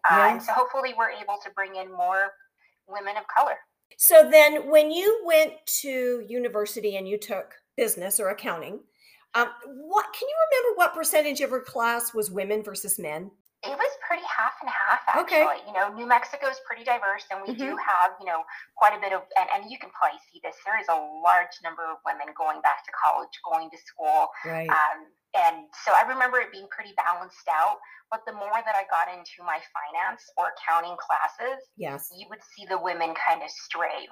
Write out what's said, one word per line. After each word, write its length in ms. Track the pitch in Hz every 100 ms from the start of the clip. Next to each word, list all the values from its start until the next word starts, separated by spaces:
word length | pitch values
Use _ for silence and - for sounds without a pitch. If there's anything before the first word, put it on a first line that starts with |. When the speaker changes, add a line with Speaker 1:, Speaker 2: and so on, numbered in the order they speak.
| 165
Speaker 1:
Uh, 200 | 165 208
and 60 | 233
Speaker 2:
Yes. 100 | -
Speaker 1:
so 60 |
hopefully 400 | 233 254 269 254 233
we're 120 | 226
able 260 | - 202 208
to 60 | 202 196
bring 200 | 196 185
in 160 | 190
more 400 | 185 180 190 196 - _ _ _ _ _
women 300 | 202 196 208
of 60 | 202
color. 300 | 226 262 - _ _ _ -
Speaker 2:
So 320 | - 320 254
then 400 | 311 302 302 277
when 220 | 302 302
you 300 | 330 392 453 359
went 280 | 320 311 - - -
to 420 | 277 262 247 247 202
university 680 | 247 240 208 208 226 208 196
and 100 | 190
you 100 | 208
took 380 | - 190 - - _ -
business 440 | 226 180 185 202
or 100 | 196
accounting, 500 | 214 226 170 151 208 _ _ _ _ _
um, 160 | 233 240 - 277
what, 400 | 262 311 415 -
can 140 | - 523
you 60 | 622 640
remember 280 | 523 494 427
what 160 | 349
percentage 480 | 330 320 311 294 285
of 80 | 269
your 120 | 254
class 520 | 247 - 233 233 233
was 180 | 220 202
women 320 | 185 196 214
versus 340 | 208 190 202 -
men? 320 | 160 156 190 _ _ _
Speaker 1:
It 100 | -
was 180 | 285 508 - -
pretty 180 | 339 -
half 240 | - - -
and 80 | 262
half, 320 | - - 247 - -
Speaker 2:
Okay. 240 | 349 330
Speaker 1:
actually. 240 | - - 208
You 80 |
know, 180 | 196 202
New 140 | 214 240
Mexico 420 | 240 - 285 277
is 140 | 262 -
pretty 200 | 233 233
diverse, 400 | 240 196 208 -
and 100 | 190
we 140 | 196 240
do 160 | 269
Speaker 2:
Mm-hmm. 160 | - -
Speaker 1:
have, 220 | 185 185 -
you 60 | 190
know, 180 | 165 170 - - -
quite 180 | 214 202
a 60 |
bit 120 | 196
of, 120 | 190 - 196
and, 140 | 180
and 220 | 196 208
you 80 | 254
can 100 | - -
probably 240 | - 302 _
see 80 | 170
this, 120 | - -
there 160 | 196 214
is 80 | 175
a 100 | 165 151 156 170
large 320 | 180 175 -
number 180 | 165 165
of 160 | 165 160 165
women 280 | 156 147 156
going 240 | 160 151
back 240 | 151 139 -
to 60 |
college, 400 | - 151 - - -
going 260 | - 160 160
to 60 | 165
school. 520 | - - 156 156 160 - 165
Speaker 2:
Right. 240 | 165 165
Speaker 1:
Um, 400 | 156 151 311 320 _ _ 196
and 300 | 165 160 - -
so 80 | -
I 160 | 185 233
remember 320 | 262 254 247
it 140 | 233
being 160 | 196 196
pretty 240 | - 208 202
balanced 520 | 170 180 185 - -
out, 280 | 160 180 208 - - _
but 120 | 220 226
the 80 |
more 280 | 208 202 220
that 160 | 220 202
I 80 | 196
got 200 | 170 180
into 340 | 180 170 -
my 160 | 175 156 -
finance 500 | 165 151 170 190 - - -
or 160 | 175
accounting 420 | - - 165 170 175
classes, 640 | - 151 156 - 240 269 262 -
Speaker 2:
Yes. 340 | 160 139 - 180
Speaker 1:
you 140 | 202
would 120 | 214 _ -
see 100 | 185
the 120 | 185
women 360 | 180 170 165 160
kind 260 | - 160
of 60 | 151
stray, 580 | - - 170 160 147 156